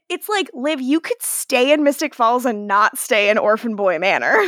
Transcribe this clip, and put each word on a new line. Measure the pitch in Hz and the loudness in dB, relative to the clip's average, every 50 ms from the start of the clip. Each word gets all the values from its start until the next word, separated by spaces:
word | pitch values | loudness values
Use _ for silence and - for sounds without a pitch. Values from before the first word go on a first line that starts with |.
| _ - | _ -10
it's | 349 - - - | -8 -8 -6 -4
like, | 427 403 370 - - | -2 -2 -2 -4 -8
Liv, | 262 247 302 320 269 | -6 -4 -4 -4 -2
you | 262 247 285 330 | -2 -2 -2 -2
could | - - 480 - | -2 -4 -6 -6
stay | - - - - - - - 247 247 277 294 | -6 -6 -8 -8 -4 -2 0 0 2 4 4
in | 302 302 | 4 4
Mystic | 285 285 - 320 285 - | 2 0 0 -4 -6 -2
Falls | - 240 226 240 254 240 | 0 0 2 2 0 0
and | 247 220 208 208 208 | -2 -4 -4 -4 -2
not | 196 208 214 - - - | 2 2 2 2 0 -4
stay | - - 240 214 202 202 | -4 0 0 2 2 2
in | 214 220 | 2 2
Orphan | - 208 214 214 - 240 214 | 2 2 0 0 -2 -4 -4
Boy | 202 208 190 175 156 | 0 0 0 0 2
Manor. | 180 196 175 127 117 123 - 440 403 | 2 0 2 2 2 2 2 2 2